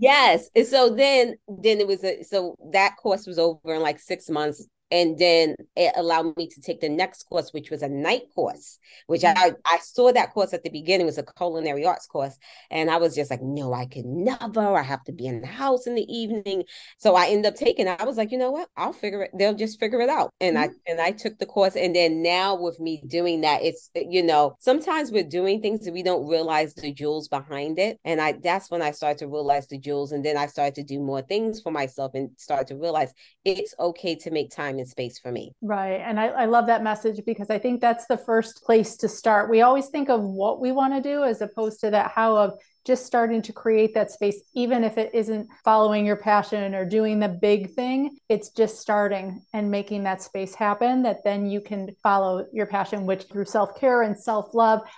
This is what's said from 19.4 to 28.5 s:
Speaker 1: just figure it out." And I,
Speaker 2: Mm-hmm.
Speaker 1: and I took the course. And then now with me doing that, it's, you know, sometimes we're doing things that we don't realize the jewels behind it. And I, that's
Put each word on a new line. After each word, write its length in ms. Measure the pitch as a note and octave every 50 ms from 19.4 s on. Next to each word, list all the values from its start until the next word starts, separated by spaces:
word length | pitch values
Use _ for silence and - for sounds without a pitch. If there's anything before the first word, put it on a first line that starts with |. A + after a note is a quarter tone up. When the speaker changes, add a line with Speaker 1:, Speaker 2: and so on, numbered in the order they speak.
| G3 G#3 G#3
Speaker 1:
just 240 | G#3 A3+ A3 G#3+ -
figure 220 | A3+ G#3+ A#3 A#3+
it 80 | A#3+ B3+
out." 220 | D#4 D4 D#3 - - _
And 180 | F#3 F3+ D#3+ D3+
I, 80 | D3+
Speaker 2:
Mm-hmm. 240 | - - _ _ F3
Speaker 1:
and 100 | E3 E3
I 120 | E3 F3+
took 260 | G#3 - - G#3+ - _
the 80 | F#3
course. 300 | - - G3+ G3 F#3+ -
And 180 | - F3+ F3+ E3
then 260 | F3+ F3 E3 D#3+ D#3+
now 360 | E3 E3+ F3 F3+ F#3 G3 G3
with 240 | F3+ F3 F3 E3+ E3+
me 200 | E3 E3 D#3+ D3+ -
doing 360 | C3 D3 E3+ F3 F3 E3+ D#3+
that, 200 | D#3 D#3 D3 -
it's, 280 | - E3 D#3+ - - - _
you 300 | - - F3 F3 F#3 F3
know, 320 | E3 D#3 D3 D3 C#3 - _
sometimes 540 | - B3+ C4 D#4 D4+ F#4+ D#4+ D#4 D4 A#3+
we're 100 | G#3+ G#3+
doing 380 | F3 D3 C#3+ F3+ F#3 G3 G3 A3
things 220 | G#3+ G#3 G#3+ G#3+ A3
that 80 | F#3
we 100 | E3+ F3+
don't 240 | F3+ F3+ F3+ D3 C3+
realize 480 | D3 E3 D#3+ D#3+ D#3+ D#3+ D3+ D#3 D3 -
the 180 | - D#3 D3
jewels 360 | C#3+ C3 C#3+ D3 D3+ D#3 D3+ -
behind 500 | - C3+ C3+ D3+ D3+ C#3+ C#3+ D#3 D#3+ F3
it. 180 | F#3+ A3 - - _
And 160 | D3+ E3 D#3
I, 120 | D3+ D#3
that's 400 | D3 - - F3